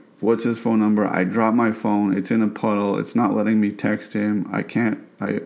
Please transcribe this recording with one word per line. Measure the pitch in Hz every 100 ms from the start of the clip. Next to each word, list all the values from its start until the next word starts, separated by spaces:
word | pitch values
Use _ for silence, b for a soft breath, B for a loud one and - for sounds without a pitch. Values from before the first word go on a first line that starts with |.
| - -
what's | 107 117
his | 117 113
phone | 120 113
number?" | 107 107 95
I | 90
dropped | 92 107 110 117
my | 117
phone. | 110 110 104 101 95
It's | 95
in | 113
a | 107
puddle. | 107 113 104 101 98
It's | -
not | 117 107 107
letting | 107 110
me | 101
text | 101 - 107 -
him. | 110 107 104 -
I | 98
can't, | - 110 117 98 - -
I, | 101 101